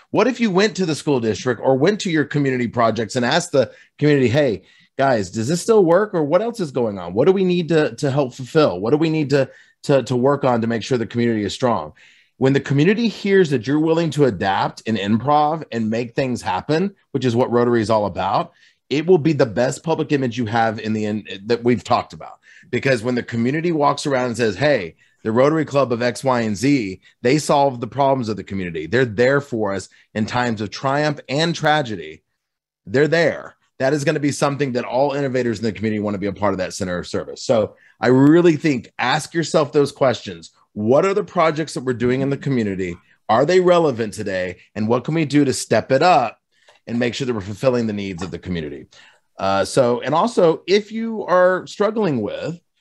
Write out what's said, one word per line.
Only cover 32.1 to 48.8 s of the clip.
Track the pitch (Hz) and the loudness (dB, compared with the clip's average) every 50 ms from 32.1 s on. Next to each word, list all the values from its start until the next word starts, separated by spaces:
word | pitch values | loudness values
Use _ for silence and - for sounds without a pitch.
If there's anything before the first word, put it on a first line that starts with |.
| 80 - _ _ _ _ _ _ _ _ _ _ _ _ _ | -16 -18 _ _ _ _ _ _ _ _ _ _ _ _ _
They're | 92 101 131 151 151 | -2 2 2 2 4
there." | 156 165 165 131 90 71 64 - - _ _ _ _ - | 2 2 2 0 0 -4 -10 -16 -20 _ _ _ _ -2
That | 131 135 147 | -2 0 0
is | 147 143 | 0 0
gonna | 160 156 151 | -2 -2 0
be | 139 143 | -2 -2
something | - - 156 143 139 131 147 135 | -2 0 -2 -2 0 -2 -4 -2
that | 120 123 113 | -2 -4 -6
all | 101 113 127 143 143 | -2 0 0 0 0
innovators | 135 143 143 135 123 127 120 120 110 95 | 0 -2 -4 -2 -2 -2 -2 -2 -2 -2
in | 107 | -4
the | 113 90 | -6 -6
community | 90 107 110 107 107 | -2 -4 -4 -2 -2
wanna | 101 104 104 98 | -2 -4 -4 -4
be | 98 101 | -4 -6
a | 95 | -6
part | 85 101 101 98 | -2 -2 -2 0
of | 92 | 0
that | 92 85 - | -4 -6 -6
center | - 101 92 90 87 | -8 -6 -6 -4 -6
of | 85 | -6
service. | - - 95 78 - 71 - - | -6 -6 -6 -6 -6 -12 -14 -2
So | - 127 110 104 - - _ _ _ _ - | 0 2 2 2 0 -4 _ _ _ _ -10
I | - 120 | 0 2
really | 127 131 139 147 156 175 170 175 156 | 4 6 6 6 6 6 6 4 4
think, | 135 - 160 139 117 - - _ - | 2 0 -2 -2 -2 -4 -10 _ -6
ask | 113 - - 151 - - - | -2 -2 -2 -2 -4 -6 -6
yourself | 175 156 - - 165 151 131 - | -6 -6 0 0 0 0 2 2
those | 151 143 139 | 0 0 0
questions. | - - 147 127 113 - - 101 90 82 82 - _ _ _ _ - | 0 0 0 0 0 0 -6 -14 -14 -14 -18 -20 _ _ _ _ -8
What | 104 104 110 131 147 180 | -6 0 2 4 4 4
are | 196 196 | 4 0
the | 208 185 | 0 -4
projects | - - 175 160 165 156 147 160 139 - | -4 0 0 2 2 2 -2 -6 -6 -6
that | 165 127 | -8 -4
we're | 131 123 | -4 -4
doing | 110 120 123 127 135 | -2 0 0 0 0
in | 135 139 | 0 -2
the | 139 139 | -4 -4
community? | - 139 135 120 110 101 98 90 95 87 85 - _ _ _ _ _ - | -4 -2 -2 0 0 -2 -2 -4 -6 -6 -8 -10 _ _ _ _ _ 0
Are | 110 117 143 | 2 2 4
they | 151 180 185 | 4 4 4
relevant | 180 180 175 170 165 147 123 110 117 104 90 | 6 6 4 4 4 2 0 -2 -4 -6 -6
today? | 107 104 101 92 92 92 90 87 - - _ - | -8 -6 -4 -4 -4 -4 -4 -8 -12 -18 _ -8
And | 104 107 110 | -6 -2 0
what | 117 127 - | 0 0 0
can | - 151 | -2 -2
we | 165 156 | -2 -2
do | 131 139 147 143 | 0 2 2 2
to | 131 120 | 2 0
step | - - - 147 - - - | -4 -2 0 0 0 2 2
it | 131 135 160 | 0 2 4
up | 180 175 143 120 107 - _ _ _ _ _ _ _ _ _ _ - | 4 4 4 2 0 -4 _ _ _ _ _ _ _ _ _ _ -8
and | 117 120 | -4 -2
make | 123 120 110 | -2 -2 -2
sure | - 139 | -4 -4
that | 123 120 | -4 -4
we're | 107 | -4
fulfilling | 90 101 107 - - 131 123 120 117 110 | -4 -8 -10 0 0 2 2 2 0 -2
the | 104 | -4
needs | 104 101 98 95 82 | -4 -6 -6 -6 -8
of | 98 87 | -8 -10
the | - 82 | -10 -10
community? | - 92 90 85 76 71 71 67 | -8 -6 -6 -6 -6 -8 -10 -14